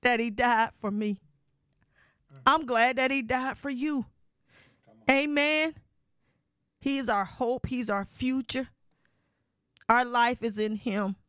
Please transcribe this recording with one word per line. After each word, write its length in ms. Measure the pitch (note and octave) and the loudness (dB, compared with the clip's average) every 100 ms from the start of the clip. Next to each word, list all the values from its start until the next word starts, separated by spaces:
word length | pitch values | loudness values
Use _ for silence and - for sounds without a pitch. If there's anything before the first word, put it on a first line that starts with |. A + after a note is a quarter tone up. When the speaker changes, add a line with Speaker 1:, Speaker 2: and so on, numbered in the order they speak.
Speaker 1:
that 180 | B3 A#3+ | 2 2
he 100 | A#3 | 0
died 440 | G#3 A#3+ A3+ A3+ - | 0 2 2 0 -2
for 140 | G#3+ | -6
me. 300 | G#3 G#3+ G3 _ _ _ _ _ _ _ _ _ _ _ | -2 -2 -4 _ _ _ _ _ _ _ _ _ _ _
Speaker 2:
Mm. 100 | C3+ F3+ | -2 2
Speaker 1:
I'm 200 | D4+ C#4+ | 2 2
glad 320 | A#3 A#3+ B3+ | 2 2 2
that 120 | C4 | 0
he 140 | C#4 | 0
died 340 | A3+ B3+ C4 - | -2 -4 -4 -6
for 140 | C#4+ | -8
you. 340 | B3+ D4 C#4+ - _ _ _ _ _ _ _ _ | -4 -2 -2 -4 _ _ _ _ _ _ _ _
Speaker 2:
Come 120 | - - | -10 2
on. 80 | C4+ | 2
Speaker 1:
Amen. 580 | D4 D4 D4 D#4 D#4 D#4 _ _ _ _ _ _ _ _ _ _ | 2 2 2 2 0 -4 _ _ _ _ _ _ _ _ _ _
He 200 | C4+ C#4 | -4 -2
is 100 | B3 | 0
our 160 | G#3 F#3+ | -2 -2
hope. 400 | - A#3+ B3+ - | -2 -2 -2 -4
He's 240 | B3+ G#3+ | -4 -2
our 160 | G3+ G3 | -4 -4
future. 640 | - B3+ C4 B3 C4 B3+ _ _ _ _ _ _ _ _ _ _ _ - | -4 -2 -2 -4 -6 -6 _ _ _ _ _ _ _ _ _ _ _ 0
Our 160 | A#3 B3 | 2 2
life 380 | A#3+ A#3+ B3 | 2 2 0
is 140 | A3+ G#3 | -4 -2
in 180 | G#3+ G#3+ | -4 -2
him. 380 | A#3+ G3+ F#3+ G3 | -4 -2 -2 -6